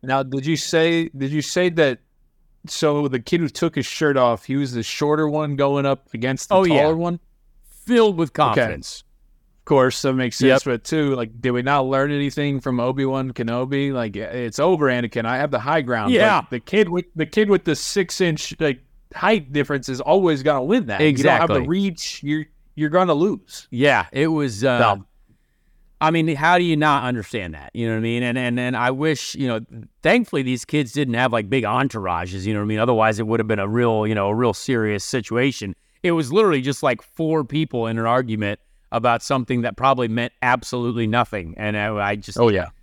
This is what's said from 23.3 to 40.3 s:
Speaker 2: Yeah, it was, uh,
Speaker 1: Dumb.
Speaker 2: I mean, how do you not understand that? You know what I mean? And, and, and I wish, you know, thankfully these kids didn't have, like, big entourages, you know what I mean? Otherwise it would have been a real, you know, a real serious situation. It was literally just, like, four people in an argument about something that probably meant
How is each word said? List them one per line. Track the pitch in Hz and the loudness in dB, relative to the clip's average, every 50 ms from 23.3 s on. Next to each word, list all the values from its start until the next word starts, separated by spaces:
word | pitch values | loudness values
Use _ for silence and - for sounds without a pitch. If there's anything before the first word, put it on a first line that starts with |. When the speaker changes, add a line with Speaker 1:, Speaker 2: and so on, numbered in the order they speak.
| 180 104 _ _ - - - _ | 0 -2 _ _ -20 -20 -18 _
Speaker 2:
Yeah, | - 120 135 143 131 110 90 - - | -4 2 2 4 4 4 0 0 -2
it | 135 147 160 | -2 0 0
was, | 160 156 147 135 113 98 117 | 0 0 -2 -2 -4 0 0
uh, | 135 123 120 | 0 2 4
Speaker 1:
Dumb. | 117 113 101 98 95 _ _ _ _ _ _ _ _ _ _ _ _ _ _ _ _ _ _ _ | 4 4 2 0 -4 _ _ _ _ _ _ _ _ _ _ _ _ _ _ _ _ _ _ _
Speaker 2:
I | - 156 | 0 2
mean, | 165 165 160 160 160 | 2 2 0 0 -2
how | 135 147 165 180 180 | 0 2 4 4 4
do | 180 | 4
you | 175 160 | 2 2
not | 151 151 151 143 143 120 | 2 4 4 2 2 0
understand | 127 127 120 101 - - 117 95 87 78 | -2 -4 -6 -8 -6 -8 -8 -6 -6 -10
that? | 73 69 - _ | -12 -16 -14 _
You | - 117 | -6 -4
know | 113 113 | -2 -2
what | 110 | -2
I | 113 | -2
mean? | 117 117 120 123 | -2 -2 -2 -2
And, | 123 120 | -2 -2
and, | 131 127 123 120 123 | -2 -2 -2 -2 -2
and | 123 123 131 | -2 -4 -2
I | 113 120 127 | 0 0 -2
wish, | 131 131 147 160 156 - - - - | 0 0 0 0 0 -2 -4 -10 -6
you | - 139 127 | -4 -4 -2
know, | 117 110 113 _ - 117 107 - _ _ - | -2 -4 -6 _ -18 -20 -20 -20 _ _ 2
thankfully | 156 196 247 233 - - 151 131 | 2 4 4 2 0 -2 -4 -2
these | 127 127 120 - | -2 -4 -4 -6
kids | - - 151 151 117 - | -2 -2 -2 -2 -2 -2
didn't | 147 147 131 117 | -4 -2 -2 0
have, | 117 127 131 110 | 0 0 2 0
like, | 117 107 95 | 0 -2 0
big | 110 135 113 | -2 -2 0
entourages, | 101 107 123 135 139 - 113 98 90 87 82 87 90 92 98 92 | 0 0 0 -2 -2 -4 -4 -4 -4 -2 -4 -4 -6 -8 -6 -4
you | 104 110 | -4 -2
know | 104 | -2
what | 104 | -2
I | 104 | -2
mean? | 107 107 | 0 0
Otherwise | 110 120 123 110 110 110 110 101 | 2 2 4 4 4 2 2 0
it | 113 | -2
would | 107 113 113 | -2 0 -2
have | 110 | 0
been | 107 110 104 | 0 0 -2
a | 98 101 | -2 -2
real, | 107 117 123 120 113 107 107 | 0 0 2 2 2 2 0
you | 107 110 | 0 0
know, | 107 98 98 | 0 0 0
a | 104 | 0
real | 113 123 117 98 | 2 2 0 0
serious | - - - 131 117 110 107 104 101 - | -2 -2 -2 -2 0 0 0 -2 -4 -4
situation. | - - 131 107 - 107 117 127 139 127 - 110 98 92 _ _ _ _ _ _ | -4 -4 -6 -4 -2 -2 0 0 0 -2 -4 -8 -10 -10 _ _ _ _ _ _
It | 180 170 | 0 0
was | 165 160 120 | 0 -2 0
literally | 139 202 220 202 160 139 | 2 2 4 4 2 2
just, | 127 135 139 - - | 0 -2 -4 -2 0
like, | 143 123 110 | 0 -2 -2
four | - _ _ - 165 160 160 160 147 | -6 _ _ -4 -2 0 0 -2 -2
people | - - 151 160 143 - 123 113 | -2 -2 -4 -2 -2 -2 -4 -2
in | 113 113 113 | -2 -2 -2
an | 113 | 0
argument | 113 120 127 135 120 110 107 107 101 104 - _ _ _ _ _ _ - | 2 2 2 0 0 -2 -2 -2 -4 -4 -6 _ _ _ _ _ _ -6
about | 117 113 123 117 117 - | 0 2 2 2 2 0
something | - 143 131 123 - 131 123 117 | -2 -2 -2 0 -2 -2 -2 -2
that | 120 101 | -4 -4
probably | - 127 135 135 123 127 117 | 0 0 2 2 2 0 -2
meant | 110 117 117 123 | -2 -2 -4 -4